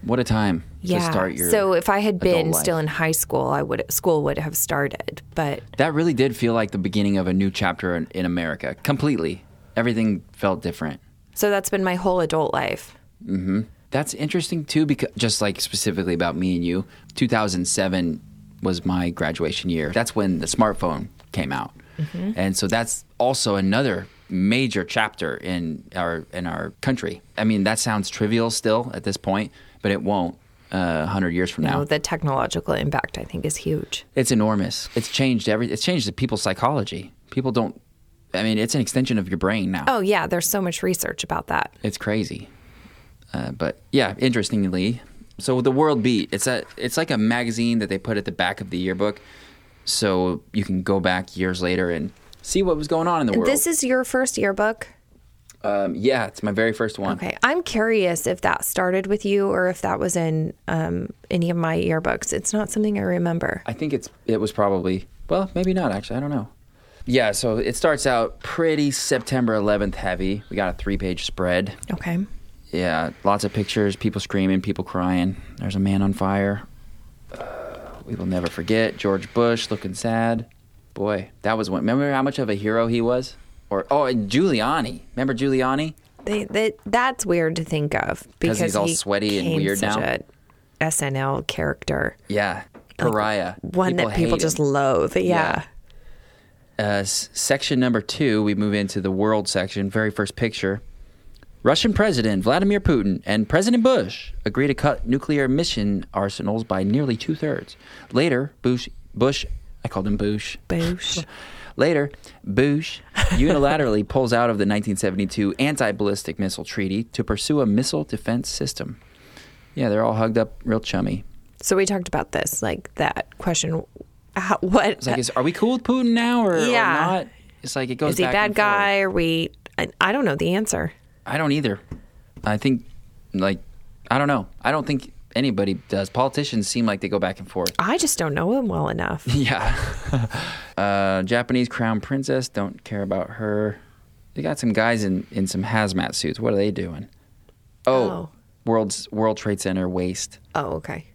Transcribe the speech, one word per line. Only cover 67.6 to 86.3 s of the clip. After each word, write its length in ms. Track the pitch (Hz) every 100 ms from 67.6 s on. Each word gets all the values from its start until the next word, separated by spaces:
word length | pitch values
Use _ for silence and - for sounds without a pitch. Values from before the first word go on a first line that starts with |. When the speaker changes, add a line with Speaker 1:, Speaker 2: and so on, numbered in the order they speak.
| - 120
Speaker 1:
starts 300 | 170 143 139
out 320 | 123 113 -
pretty 500 | - - 165 156 143
September 640 | 135 - 131 110 131 120
eleventh 420 | 110 101 104 98 -
heavy. 480 | 98 90 95 101 -
We 60 | 101
got 180 | 95 90
a 20 |
three-page 480 | - 98 98 87 -
spread. 480 | - 92 90 98 - -
Speaker 2:
Okay. 340 | 170 - 170 202 - - - -
Speaker 1:
Yeah, 400 | - 90 78 80 -
lots 220 | 98 101 101
of 80 |
pictures, 420 | - 101 - 104 95
people 240 | 110 101
screaming, 420 | - 101 95 95
people 220 | 92 -
crying. 540 | 92 92 90 90 90 95 - -
There's 180 | 98 98
a 20 |
man 220 | 98 98
on 100 | 98
fire. 520 | 98 95 98 98 101 - - - - - - -
Uh, 100 | - - - - - - - -
we 100 | 107
will 100 | 92
never 220 | 90 87
forget 500 | - 87 113 113 -
George 360 | 104 95 92
Bush 380 | - 120 117 -
looking 220 | 107 95
sad. 540 | 95 117 113 113 117 117 - _ - -
Boy, 360 | - 101 104 101 -
that 140 | 101 110
was 120 | 98
when, 120 | 95
remember 300 | 98 127 143
how 100 | 139
much 180 | 135 139
of 100 | 117
a 60 | 101
hero 320 | 107 113 113
he 120 | 117
was? 380 | 117 127 131 - - - -
Or, 160 | 98 -
oh, 140 | 143
and 260 | 135 127 101
Giuliani. 720 | 123 185 127 113 156 120 80 - -
Remember 180 | 131
Giuliani? 600 | 117 139 131 127 135 156 - - -
Speaker 2:
They, 180 | -